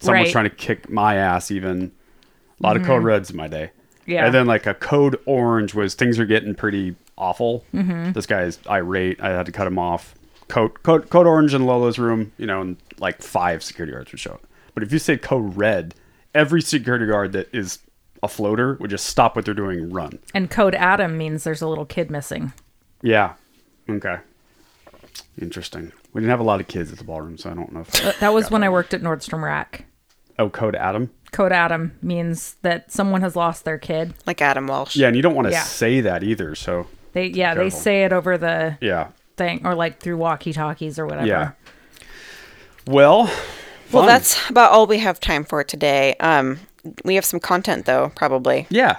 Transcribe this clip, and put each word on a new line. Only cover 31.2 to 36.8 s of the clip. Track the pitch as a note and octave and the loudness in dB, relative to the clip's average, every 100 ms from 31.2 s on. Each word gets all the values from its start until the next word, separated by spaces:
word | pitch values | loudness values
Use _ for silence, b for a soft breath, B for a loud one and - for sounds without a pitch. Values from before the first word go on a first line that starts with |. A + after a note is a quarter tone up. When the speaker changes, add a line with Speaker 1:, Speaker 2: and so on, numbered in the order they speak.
| - | -10
Speaker 2:
Code | - F#3 | 0 2
Adam | F3+ E3+ E3 E3 - | 2 0 0 -6 -6
means | E3+ E3+ E3+ E3 - - | -6 -4 -4 -6 -10 -4
that | F3+ E3+ - | -2 -2 -6
someone | - G3 F#3+ | -4 0 0
has | F#3 E3+ | 0 0
lost | E3+ D#3+ | -2 -2
their | - D#3 | -8 -8
kid. | - D#3+ E3 - - | -6 -4 -4 -8 -8
Speaker 3:
Like | F3 | 0
Adam | C#3+ C3+ C3+ | 0 0 -2
Walsh. | C3+ C3+ C#3+ | -4 -2 2
Speaker 1:
Yeah, | B2+ | 4
and | A#2+ | 4
you | |
don't | E3 | 2
wanna | C#3+ A2 | 2 0
Speaker 2:
Yeah. | E2+ | 0
Speaker 1:
say | - - A2+ C3+ | -4 0 2 2
that | G#2+ F2 | 2 0
either, | G2+ G#2 E2 | -2 -2 -4
so | D2+ - F2 | -8 -6 -6